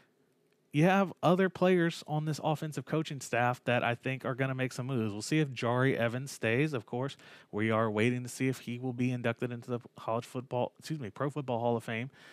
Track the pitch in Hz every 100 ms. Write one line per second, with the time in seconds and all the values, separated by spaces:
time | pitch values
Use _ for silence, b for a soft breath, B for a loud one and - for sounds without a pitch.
0 | b b b _ _ _ _ 143 170 190
1 | 190 - 147 180 190 - 180 185 170 -
2 | - 151 156 147 - 151 156 143 - 156
3 | 160 143 - 117 123 123 - 120 117 120
4 | 131 131 113 127 135 131 127 - 123 135
5 | 110 104 107 156 147 123 117 123 131 -
6 | 117 120 139 - 113 117 156 139 - 120
7 | 135 - B B B 104 110 110 113 107
8 | 117 123 123 - 131 127 - 120 127 120
9 | 123 123 120 117 123 120 117 120 - -
10 | - 113 - 127 131 123 127 _ - 160
11 | 113 - 139 147 131 117 120 117 - 113
12 | 131 B B